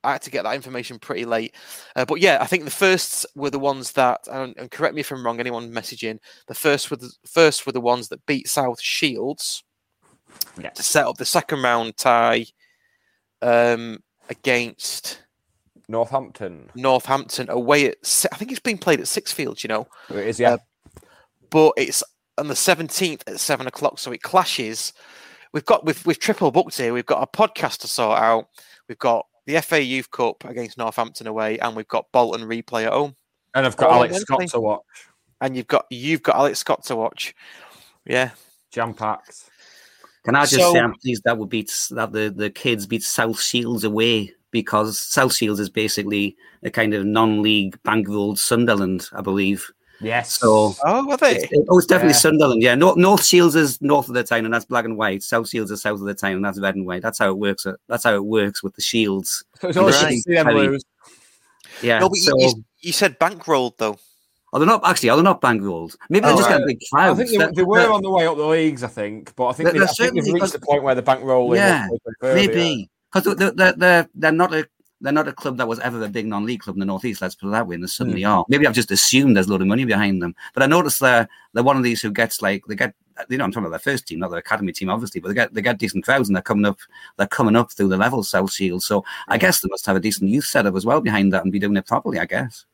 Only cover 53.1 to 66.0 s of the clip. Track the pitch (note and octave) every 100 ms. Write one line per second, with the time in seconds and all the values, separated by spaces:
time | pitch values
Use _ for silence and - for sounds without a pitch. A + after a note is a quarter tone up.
53.1 | G3+ - F3+ E3+ D#3 D3 - C#3 D3 C3
54.1 | B2 A#2+ A#2 A2 A#2 - B2+ A2+ A2 G#2+
55.1 | G2 - A#2 A2 A#2 G2+ G#2 G#2+ G#2 G2
56.1 | G2 G2 F#2 G2+ G2 G2 F#2+ F#2 F2+ F#2+
57.1 | - G2 G2 G#2 F#2+ G2 F#2 _ A#2 A#2+
58.1 | G#2 G2+ A2 G2+ G2+ G2 - - A#2 G#2
59.1 | G2 F#2 - - _ F#3 E3+ F#3+ C#3+ D#3
60.1 | A#2 F3 E3+ D3+ A2 C3+ C#3 - _ -
61.1 | _ _ _ _ _ - - A#2+ A2+ F#3
62.1 | F#3+ - C3+ C3 A2+ - _ E3+ - G3+
63.1 | - E3+ F3 D#3+ D3 B2 _ A2 G2+ _
64.1 | _ _ _ _ C3+ D#3+ A3 - - A#2+
65.1 | C3+ F#3+ - B2+ A2 G2 E2+ E2 -